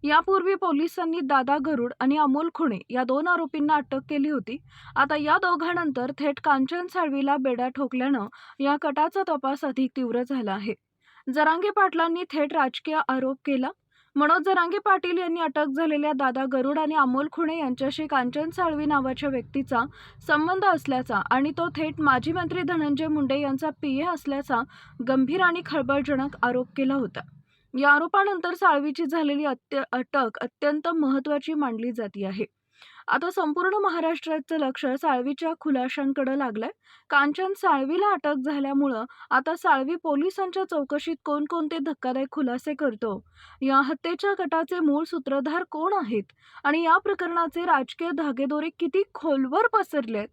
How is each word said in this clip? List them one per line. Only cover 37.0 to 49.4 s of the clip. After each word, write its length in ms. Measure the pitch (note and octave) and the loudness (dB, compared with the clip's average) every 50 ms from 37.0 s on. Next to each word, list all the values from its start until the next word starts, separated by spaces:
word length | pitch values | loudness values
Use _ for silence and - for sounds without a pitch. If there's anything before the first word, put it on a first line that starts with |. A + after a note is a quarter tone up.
| _ _ | _ _
कांचन 440 | - C#4+ C#4+ - - - F#4 F#4+ G4 - | 2 2 4 2 0 -2 -2 -4 -4 0
साळवीला 540 | - F#4 D#4 C#4 C4+ C4+ D#4+ F#4 G4+ G#4 | 2 2 4 4 2 0 0 0 2 2
अटक 220 | G4 D#4 - D4 D4 C4+ B3+ | 2 0 0 -2 -2 0 -2
झाल्यामुळं 600 | C#4+ D4+ C#4+ C#4 C4+ C#4 C#4 C#4+ C#4 B3 A3 A3 C4 - - - - | -2 -2 -2 -2 0 2 2 2 2 0 -2 -6 -8 -12 -20 -6 0
आता 240 | - C4 C4+ D#4+ E4 | 0 0 2 0 -4
साळवी 400 | E4 - F#4 D4+ C4+ C4+ C4 E4+ | 0 2 2 2 2 2 -2 -4
पोलिसांच्या 680 | E4+ _ E4 D4 C#4 D4+ F#4+ F#4 - F#4+ F#4 F4 F#4+ F#4+ - | -4 _ -2 0 0 0 -2 -2 -2 -4 -4 -2 -4 -4 -2
चौकशीत 460 | F4 D#4 C#4+ B3+ C#4+ D4 - E4 E4 - _ | -2 -4 -2 -2 -4 -4 -4 -4 -8 -6 _
कोणकोणते 520 | - D4 D4 D4 D4 - E4+ D#4 D4+ E4 D#4+ | -4 -2 -2 -2 -2 -2 -2 -2 -2 -4 -4
धक्कादायक 500 | C#4 D#4+ D4 _ - B3+ B3+ C4 C4+ C4+ | -4 -4 -6 _ -4 -4 -4 -4 -4 -6
खुलासे 420 | - D#4 D4 B3 A#3+ B3+ - D4+ D4+ | -4 -2 -2 -2 -2 -4 -4 -6 -4
करतो, 500 | C4 D4+ C#4 A3 G#3 - A3+ G3+ G3+ - _ _ - - - - _ | -2 -2 -2 -2 -2 -4 -6 -6 -6 -10 _ _ -20 -20 -20 -12 _
या 140 | C4+ C4 C4+ | -2 2 4
हत्येच्या 580 | C4+ C#4 C4 D#4 C4 - E4+ F4 - - G4+ G4+ | 4 4 2 -2 -4 -4 -6 -4 -2 0 -2 0
कटाचे 460 | G4 F#4 C#4+ E4 D#4+ E4 - F#4 F4+ | 0 -2 -2 0 -2 0 -2 -2 0
मूळ 240 | D#4+ D4 C#4+ D4 E4 | 2 2 2 2 0
सूत्रधार 600 | - - E4 C4+ - C4+ C#4 B3+ C#4 D4+ F4 F#4 _ | -2 -4 -6 -4 -2 -2 -2 0 -2 -2 -4 -4 _
कोण 220 | - D4+ D#4+ F#4+ G#4 | -6 -2 -2 0 0
आहेत 300 | G4 D#4 G#3 A#3 G#3+ G3 _ - _ _ _ - - _ | 0 -2 -2 -2 -4 -4 _ -14 _ _ _ -20 -4 _
आणि 180 | C#4+ D4 D#4+ | 0 0 2
या 160 | E4+ D#4+ E4 F#4+ | 4 4 4 4
प्रकरणाचे 640 | - G4+ G4 - F4+ E4+ E4+ E4+ E4+ C#4+ - E4+ | 4 0 -2 -2 -2 -2 0 0 -2 -2 -2 -4
राजकीय 480 | F4 F4+ E4 C#4 B3+ - - - E4 E4+ D#4+ C#4+ | 2 2 2 2 2 -2 -6 -6 -4 -4 -2 -2
धागेदोरे 520 | D#4+ D4 B3+ A#3 C#4 C4 D4 D4+ D#4 E4 - _ | -2 -4 -2 -2 -2 -2 -2 -2 -4 -4 -4 _
किती 240 | E4+ D#4 - F#4+ G4+ _ _ | -4 -2 0 0 -2 _ _
खोलवर 540 | - - A3+ C#4+ C4+ | -6 0 0 2 2